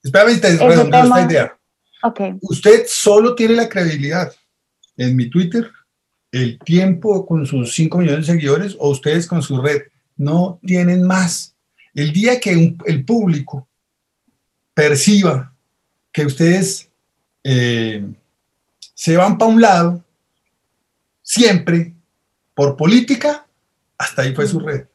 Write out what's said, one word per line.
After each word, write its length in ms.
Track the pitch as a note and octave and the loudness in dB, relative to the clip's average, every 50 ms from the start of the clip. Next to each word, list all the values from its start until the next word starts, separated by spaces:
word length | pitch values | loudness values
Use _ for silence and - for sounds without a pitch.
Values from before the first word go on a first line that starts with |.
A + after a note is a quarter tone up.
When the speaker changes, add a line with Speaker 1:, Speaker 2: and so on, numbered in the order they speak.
Speaker 1:
espérame, 380 | - - - F#3+ G#3+ A#3 A#3+ - | -8 2 2 4 4 4 4 2
te 80 | - F#3+ | 2 2
Speaker 2:
ese 180 | E3+ E3 - | 2 4 4
Speaker 1:
redondeo 360 | B3 - - A#3+ - B3+ B3 | 6 6 6 4 4 4 4
esta 120 | B3 B3 B3 | 6 6 4
Speaker 2:
tema. 160 | - - E3 | 4 2 2
Speaker 1:
idea. 260 | D#3+ C#3 A2 - - _ _ _ _ _ _ _ _ _ - | 2 0 0 -2 -8 _ _ _ _ _ _ _ _ _ -6
Speaker 2:
Ok. 160 | A#3 A#3 - G3+ F#3+ F#3 F#3+ | -6 -4 -4 -8 -8 -8 -12
Speaker 1:
Usted 440 | - - E3+ - - G#3 A3 A3 A#3 | -8 -8 -8 0 6 6 6 6 4
solo 480 | - - - - G#3 G#3 G#3+ A3+ B3 B3 | -2 -6 -2 2 4 4 4 4 2 0
tiene 200 | - A3+ A3 A#3 | 0 0 2 2
la 140 | A#3 A3+ A3+ | 0 0 -2
credibilidad 640 | - G3 F3 E3 D3+ C#3 C#3 C#3+ D#3+ F3+ F3 - - _ _ _ _ _ _ _ _ _ _ _ _ | -4 -4 -2 -2 -4 -4 -6 -4 -4 -4 -6 -6 -10 _ _ _ _ _ _ _ _ _ _ _ _
en 200 | - B2 B2 B2+ | -6 -4 -2 0
mi 120 | B2+ A#2+ A#2 | -2 -2 0
Twitter, 420 | - F3 F#3 E3+ G3 A#3 A3+ - _ _ _ _ _ _ _ _ _ _ _ _ | -2 -2 -2 0 -4 -6 -6 -6 _ _ _ _ _ _ _ _ _ _ _ _
el 260 | - B2+ B2+ A#2 A#2 - | -6 -4 -4 -4 -6 -10
tiempo 680 | - - E3 F3+ F#3+ G3 F3+ - - A3 G3+ F#3+ - | -4 0 0 2 2 2 -2 -2 0 -2 -2 -2 -2
con 180 | - E3+ D#3+ C#3 | -2 -4 -4 -2
sus 280 | C3 C#3+ C3 A#2+ A#2 - | -4 -4 -6 -6 -4 -2
cinco 240 | - D#3+ D#3+ E3+ F3 | -2 -2 0 0 0
millones 280 | F3+ D3+ C#3+ D#3 D#3 | 0 0 -2 -2 -2
de 60 | D3+ | -2
seguidores 440 | F3 E3 C#3+ C#3 C#3+ D#3+ G3+ G3 - - | -2 -2 0 0 -2 -2 -2 -8 -8 -4
o 120 | D3 C#3+ | -2 -2
ustedes 360 | C#3 C3+ - D3+ D#3 F3 E3+ | -2 -2 -4 -4 -2 -2 -4
con 160 | - F3+ E3 | -4 -6 -6
su 180 | C3 - C#3 C3 | -4 -4 -6 -4
red. 220 | B2+ D3 D3 C#3+ - _ _ _ _ _ _ | -2 -2 -4 -4 -6 _ _ _ _ _ _
No 420 | - C#3+ D3 D#3 F3 F3+ F#3+ F3+ _ - | -6 -4 -2 0 0 -2 -2 -6 _ -6
tienen 380 | F#3 F3+ F3+ F3 F3 F3+ F#3 | -2 -2 0 0 0 0 0
más. 520 | F3+ F#3 F#3 F#3 F3+ E3+ - - - _ _ _ _ _ _ _ _ _ _ | 0 0 0 0 -2 -2 -4 -8 -12 _ _ _ _ _ _ _ _ _ _
El 180 | C#3+ D3 D#3 | -6 -6 -2
día 260 | D3 F#3+ G#3+ A#3+ B3 B3 | -2 0 0 0 0 0
que 160 | - G3+ F3+ | -2 -2 2
un, 220 | E3 E3 E3 - - - | 2 2 0 0 -6 -6
el 180 | - D#3+ C3+ C3 | -4 -4 -4 -2
público 600 | - A#3 A#3 G#3+ F3+ D#3+ C#3 C3+ - - C3+ - _ _ _ _ _ _ _ _ _ _ _ _ _ _ _ _ _ _ _ _ _ | -2 -2 0 0 0 -2 -4 -6 -10 -14 -16 -16 _ _ _ _ _ _ _ _ _ _ _ _ _ _ _ _ _ _ _ _ _
perciba 800 | _ - D3+ D3 D3 C#3 - G#3 G#3 G3+ F#3+ E3 C3+ C3 - - _ _ _ _ _ _ _ _ _ _ _ _ | _ 0 0 0 0 0 2 2 2 4 2 2 -2 -2 -8 -10 _ _ _ _ _ _ _ _ _ _ _ _
que 120 | - - D3 | -6 -4 -4
ustedes, 640 | C#3+ C3 - E3 E3 F3+ G3 F#3 F#3+ - - - _ _ _ _ _ _ _ _ _ _ _ _ | -4 -2 0 2 2 2 2 0 -4 -6 -10 -14 _ _ _ _ _ _ _ _ _ _ _ _
eh, 640 | C3+ C3 B2+ B2 A#2+ A#2 A#2 A2+ A2 G#2+ G#2+ G2+ G2 G2+ _ _ _ _ _ _ _ _ _ _ _ _ _ - _ _ | -2 0 0 0 0 -2 -4 -4 -6 -8 -10 -12 -12 -14 _ _ _ _ _ _ _ _ _ _ _ _ _ -20 _ _
se 220 | - - E3 E3 | -8 -4 0 2
van 200 | F3 F#3 G#3 - | 2 2 2 2
pa' 100 | - A3+ | 0 2
un 140 | A3+ A3 A3+ | 2 4 4
lado, 420 | A3+ G#3+ F#3 E3+ E3+ E3+ F3 E3+ _ _ _ _ _ _ _ _ _ _ _ _ _ _ _ _ _ _ _ _ _ _ _ _ | 4 4 4 2 2 -2 -2 -6 _ _ _ _ _ _ _ _ _ _ _ _ _ _ _ _ _ _ _ _ _ _ _ _
siempre 680 | _ - - A3 B3 G#3+ F#3+ E3+ - E3+ E3+ E3+ E3 - - _ _ _ _ _ _ _ _ _ _ _ _ | _ -6 0 2 2 2 2 0 0 0 -2 -2 -2 -4 -12 _ _ _ _ _ _ _ _ _ _ _ _
por 220 | - C#3+ C#3 C3+ | -2 -2 -2 0
política, 680 | - D3+ F3 A3 B3 A#3+ - C#4 - - D4 D4 - _ _ _ _ _ _ _ _ _ _ _ | 0 0 4 4 2 2 0 -4 -2 -2 -4 -4 -4 _ _ _ _ _ _ _ _ _ _ _
hasta 260 | - - - - - | -12 -10 -8 -6 -4
ahí 120 | B2+ C3+ B2+ | -4 -4 -4
fue 120 | D3+ C#3+ | -4 -4
su 140 | - - D#3+ | -4 -4 -4
red. 260 | D3 D#3 C#3+ C3 - _ _ | -6 -6 -10 -10 -12 _ _